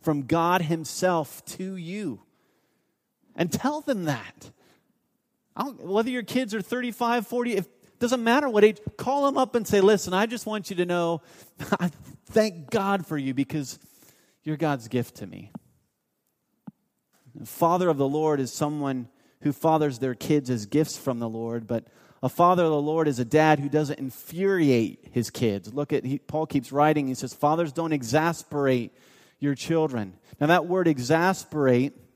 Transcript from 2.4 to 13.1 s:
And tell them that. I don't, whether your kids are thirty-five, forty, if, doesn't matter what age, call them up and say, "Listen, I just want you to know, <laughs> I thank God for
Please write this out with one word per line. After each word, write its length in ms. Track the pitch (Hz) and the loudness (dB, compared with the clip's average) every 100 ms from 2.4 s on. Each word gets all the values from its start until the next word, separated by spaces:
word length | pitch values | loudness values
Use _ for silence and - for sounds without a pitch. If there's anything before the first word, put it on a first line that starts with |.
| _ _ _ _ _ _ _ _ _ - | _ _ _ _ _ _ _ _ _ -6
And 160 | 170 | -4
tell 300 | - 262 302 | -2 -4 -4
them 220 | 294 233 | -4 -4
that. 480 | 165 131 101 - - _ _ _ _ _ _ _ _ _ _ - | -2 -4 -8 -20 -20 _ _ _ _ _ _ _ _ _ _ -8
I 80 | |
don't, 200 | 262 247 160 | -8 -8 -4
whether 260 | 196 226 | -2 -2
your 100 | 247 | -4
kids 320 | 214 247 254 | -4 -4 -2
are 80 | 214 | -6
thirty-five, 640 | 185 247 247 208 240 240 214 | -6 -6 -6 -4 -2 0 -2
forty, 300 | 247 240 196 | -4 -2 -2
if, 120 | 175 _ _ _ | -4 _ _ _
doesn't 260 | 240 254 | -2 0
matter 240 | 233 247 285 | 4 4 4
what 160 | 214 | 6
age, 140 | 208 214 - - | 6 6 -10 -8
call 300 | - 277 277 | -2 2 2
them 140 | 277 | 2
up 160 | 254 240 | 0 0
and 100 | 208 | 2
say, 140 | 202 | 4
"Listen, 320 | 190 208 - | 6 4 2
I 140 | 185 220 | 0 0
just 180 | 233 - | -4 -6
want 240 | 214 185 | -8 -6
you 60 | 180 | -4
to 100 | 175 | -2
know, 380 | 175 170 170 _ - - | 0 0 -4 _ -20 -20
<laughs> 300 | _ - - | _ -4 -2
I 100 | 175 - - - _ | -2 -6 -20 -20 _
thank 420 | 220 214 170 139 | 2 2 -2 -4
God 380 | 226 196 202 | -2 0 -2
for 100 | 160 | -2